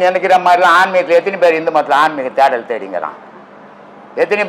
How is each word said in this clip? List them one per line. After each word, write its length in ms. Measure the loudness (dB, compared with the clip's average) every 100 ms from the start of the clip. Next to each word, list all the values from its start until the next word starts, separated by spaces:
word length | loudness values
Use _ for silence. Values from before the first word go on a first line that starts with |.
| -2
நினைக்கிற 320 | 0 2 2 4
மாதிரிலாம் 300 | 2 4 4
ஆன்மீகத்துல 400 | 2 0 2 0
எத்தனை 180 | 0 0
பேர் 160 | 0 0
இந்து 160 | -2 -2
மதத்துல 260 | 0 0 0
ஆன்மீக 260 | -2 -6 0
தேடல் 300 | 0 0 -6
தேடிங்கிறான்? 480 | -8 -6 -8 -8 -14 -20 -20 -20 -20 -20 -20 -20 -20 -12 -6
எத்தனை 220 | -4 -2